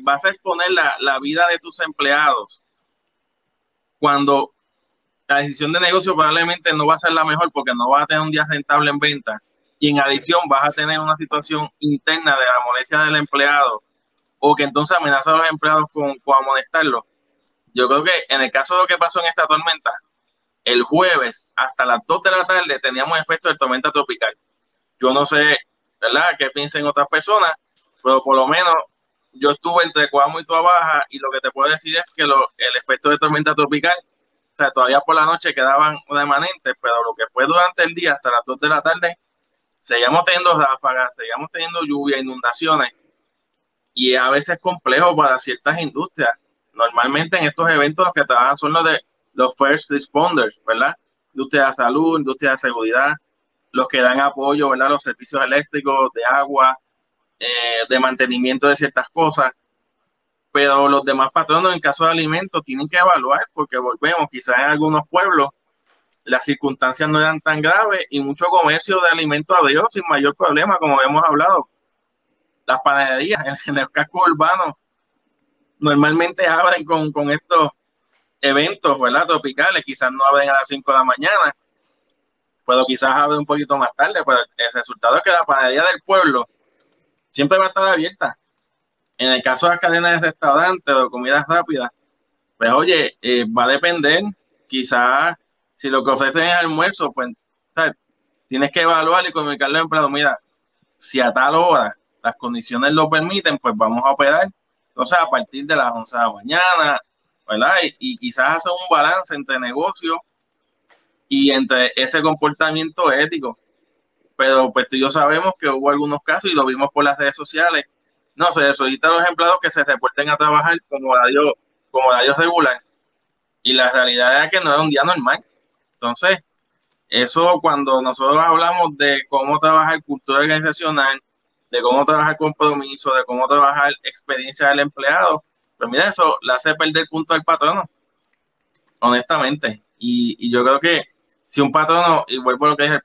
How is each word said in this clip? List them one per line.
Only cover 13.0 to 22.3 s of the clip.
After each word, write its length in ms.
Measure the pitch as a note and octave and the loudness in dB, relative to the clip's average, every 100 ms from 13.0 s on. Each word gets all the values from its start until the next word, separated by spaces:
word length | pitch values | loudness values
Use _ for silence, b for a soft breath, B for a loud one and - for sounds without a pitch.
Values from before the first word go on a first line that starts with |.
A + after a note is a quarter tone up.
del 120 | D#3 D3+ | 0 0
empleado, 680 | D3 C#3+ C#3+ C#3+ C3+ G#2+ _ _ _ _ _ - | -2 0 2 2 2 -2 _ _ _ _ _ -2
o 160 | D3 - | 2 2
que 80 | |
entonces 340 | C#3+ C#3 D3+ F3+ | 0 -2 0 0
amenaza 340 | D3+ C#3 D3 | 2 0 2
a 60 | D#3+ | 2
los 120 | E3 | 2
empleados 360 | D#3 D#3 D#3 - | -2 0 0 -2
con, 240 | D3+ C#3+ C3+ | -4 -6 -6
con 160 | - C3+ | 0 2
amonestarlos. 680 | C3+ C3+ B2+ E3 D3+ - - _ _ _ _ _ _ | 2 -2 -2 -2 0 -2 -6 _ _ _ _ _ _
Yo 140 | B2 B2+ | 0 2
creo 160 | C#3 | 2
que 80 | E3+ F3 - | 2 0 0
en 140 | C3+ | -2
el 100 | B2+ | 0
caso 240 | C3+ C#3 F3+ | -2 0 0
de 60 | |
lo 60 | F3+ | 2
que 100 | F3 | 2
pasó 220 | E3+ F3+ | 0 0
en 60 | E3+ | -4
esta 180 | F3 D#3 | -2 0
tormenta, 460 | D#3 E3 D#3+ - - _ _ _ _ _ _ A2+ | 0 0 -4 -4 -8 _ _ _ _ _ _ 0
el 180 | B2 | 0
jueves 640 | A#2+ D#3 F#3 D#3 A#2+ - _ - | 2 2 2 2 -2 -8 _ -6
hasta 300 | C3 - B2+ | -4 -2 0
las 200 | A#2 - | 0 -2
dos 160 | F3 | -2
de 80 | F#3+ | 0